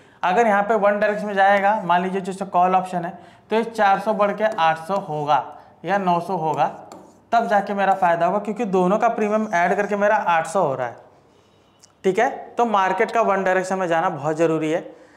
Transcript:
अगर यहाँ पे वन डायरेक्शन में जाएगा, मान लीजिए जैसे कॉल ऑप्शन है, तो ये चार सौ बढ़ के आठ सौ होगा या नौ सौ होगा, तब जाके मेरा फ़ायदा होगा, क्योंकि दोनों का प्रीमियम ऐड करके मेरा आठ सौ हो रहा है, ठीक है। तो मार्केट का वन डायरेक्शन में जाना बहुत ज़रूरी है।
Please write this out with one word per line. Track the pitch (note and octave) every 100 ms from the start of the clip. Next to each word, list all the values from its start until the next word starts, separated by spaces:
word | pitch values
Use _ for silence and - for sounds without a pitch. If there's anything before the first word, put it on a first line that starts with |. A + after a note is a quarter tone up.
| - _
अगर | F3 G3 A3+
यहाँ | G3+
पे | G3+ A3
वन | G3+ G#3
डायरेक्शन | G#3 G3+ G3+
में |
जाएगा, | G3 G3 G3+ G3 A3
मान | F3 F3+
लीजिए | F#3 F#3+
जैसे | F#3+ F#3 F#3+
कॉल | F3 F3+
ऑप्शन | F#3 F#3 F3
है, | E3+ - - - _
तो | A3
ये |
चार | A3+ A3 G3+ F#3+
सौ | A3
बढ़ | G3+ G3+
के | G3
आठ | G#3+ - D#3+ D#3+
सौ | - D3+
होगा | D3+ D3+ C#3+ C#3 - - - -
या | D#3+ G3
नौ | F#3 E3+
सौ | F3 F#3
होगा, | D#3 C#3+ E3+ - - - - _ _
तब | A#3 G#3
जाके | G3+ G3+
मेरा | G3+ F#3+
फ़ायदा | F#3+ F3+ E3 E3+
होगा, | G#3
क्योंकि | G#3+ G#3+ A3
दोनों | F#3 F3+ G#3+
का | A3+
प्रीमियम | A3+ G#3 G#3+ G#3+
ऐड | F3 F3+ G3
करके | G3 G3+
मेरा | G#3 G#3+
आठ | F3 E3 D#3+
सौ | G3
हो | D#3
रहा | B2+ B2
है, | A2+ - _ _ _ _ _ _ _ _ _
ठीक | F#3+ F#3+
है। | C4 - -
तो | - A#3+
मार्केट | G3+ F#3 F#3 A3+
का | A#3
वन | G3+ G3
डायरेक्शन | F#3 F#3 F#3 F#3+
में | F3+
जाना | E3 F#3
बहुत | D3+ D3 D#3
ज़रूरी | E3 D#3+ D#3
है। | F3 - - -